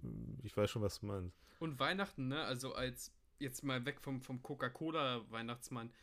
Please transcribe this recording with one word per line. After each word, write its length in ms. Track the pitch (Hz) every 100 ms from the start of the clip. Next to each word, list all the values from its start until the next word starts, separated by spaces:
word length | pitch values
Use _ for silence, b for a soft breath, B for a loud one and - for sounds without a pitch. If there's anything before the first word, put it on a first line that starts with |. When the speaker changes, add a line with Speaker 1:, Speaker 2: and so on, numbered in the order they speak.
| 58 55 - -
Speaker 1:
ich 140 | 107 -
weiß 120 | 104
schon, 120 | 117
was 180 | 104 -
du 60 | 104
meinst. 320 | 98 90 - b b
Speaker 2:
Und 200 | 165 135
Weihnachten, 480 | 143 185 196 - 131
ne, 160 | 147
also 300 | 127 127 131
als, 400 | - 127 127 - - _ -
jetzt 240 | 139 -
mal 220 | 139 127 123
weg 160 | 139
vom, 200 | - 131
vom 200 | 127 131
Coca-Cola-Weihnachtsmann, 1500 | - 139 127 - 160 160 135 120 104 113 117 120 - 123 117 b